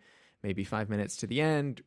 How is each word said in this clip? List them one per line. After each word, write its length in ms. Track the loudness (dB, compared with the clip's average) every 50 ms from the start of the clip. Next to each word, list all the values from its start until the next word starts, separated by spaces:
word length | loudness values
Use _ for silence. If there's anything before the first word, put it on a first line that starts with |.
| _ -20 -20 -20 -20 _ _ _ -4
maybe 200 | -2 -2 -2 -2
five 260 | -2 -2 -2 0 0
minutes 280 | 0 0 0 -2 -4
to 100 | -6 -4
the 140 | -2 0 2
end, 400 | 4 4 4 2 2 0 -2 -6 -10